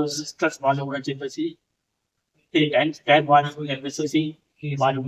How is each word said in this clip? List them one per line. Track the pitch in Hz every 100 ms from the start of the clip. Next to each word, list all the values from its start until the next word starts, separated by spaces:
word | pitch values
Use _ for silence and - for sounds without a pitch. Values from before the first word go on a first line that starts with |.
| 151
సిస్టర్స్ | 151 151 - 160 -
వాళ్ళు | 135 139
కూడా | 139 139 135
చెప్పేసి | 135 139 - 160 - _ _ _ _ _ _ _ _ _
ఈ | 170 151
టైమ్స్ | 147 156 151 -
టైమ్ | 147 143
వాళ్ళు | 147 143 147 147
చెప్పేసి | 135 139 - 151 160 156 156 _ _ 147 139
వాళ్ళు | 131 135